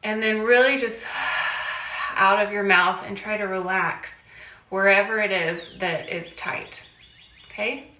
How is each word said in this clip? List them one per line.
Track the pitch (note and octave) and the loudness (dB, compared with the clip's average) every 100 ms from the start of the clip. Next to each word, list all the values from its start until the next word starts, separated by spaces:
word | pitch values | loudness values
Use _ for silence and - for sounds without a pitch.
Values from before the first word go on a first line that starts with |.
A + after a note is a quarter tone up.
and | G#3+ G#3+ | -2 -2
then | A3 G#3+ | 0 0
really | A3 A#3+ C4 C#4 | 4 6 6 4
just | A#3 A3 - | -2 -6 -8
<sighs> | - - - - - - - - - - | -4 -2 -2 -2 -2 -4 -6 -8 -6 -4
out | - G3 G3+ | 4 4 6
of | G#3 | 2
your | G#3 | 0
mouth, | G3 F#3 F#3 F#3+ | 4 4 4 0
and | G#3 G3 | -6 -10
try | G#3 G#3+ | -6 -4
to | |
relax | G3+ F#3+ F#3 F#3+ E3+ - - - _ - - - _ | -4 -4 -2 -2 -2 -4 -10 -16 _ -20 -20 -20 _
wherever | F#3+ G3 G3 G#3 A3 | 2 4 6 4 0
it | G#3 | 0
is | F#3+ E3 E3+ - - | 0 -2 -4 -8 -6
that | F#3 D#3+ - | -4 -2 -4
is | E3+ E3+ | -8 -8
tight, | - - - - - - _ - - - - - | -10 -6 -8 -10 -16 -18 _ -20 -20 -20 -20 -20
okay? | - G#3 C#4 - | -6 -6 -6 -12